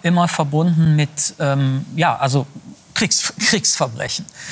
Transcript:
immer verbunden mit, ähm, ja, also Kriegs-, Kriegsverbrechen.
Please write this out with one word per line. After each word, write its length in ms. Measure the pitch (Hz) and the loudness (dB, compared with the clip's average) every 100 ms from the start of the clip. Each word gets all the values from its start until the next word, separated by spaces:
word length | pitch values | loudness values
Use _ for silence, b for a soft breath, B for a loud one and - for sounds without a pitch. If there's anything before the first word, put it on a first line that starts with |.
immer 240 | 170 175 170 | 0 2 2
verbunden 680 | - 147 151 175 165 160 151 | 0 0 2 2 4 4 4
mit, 380 | 147 - - - | 0 -2 -4 -2
ähm, 460 | 143 139 135 135 - 131 | -2 0 0 -2 -4 0
ja, 220 | 170 117 | 0 2
also 280 | 135 135 - - - - - - | 0 0 -2 -10 -20 -20 -8 -2
Kriegs-, 380 | 196 - - - | 0 0 -2 -2
Kriegsverbrechen. 880 | - 208 - - 131 113 117 - - B B | 0 0 0 0 -2 -4 -6 -8 -10 B B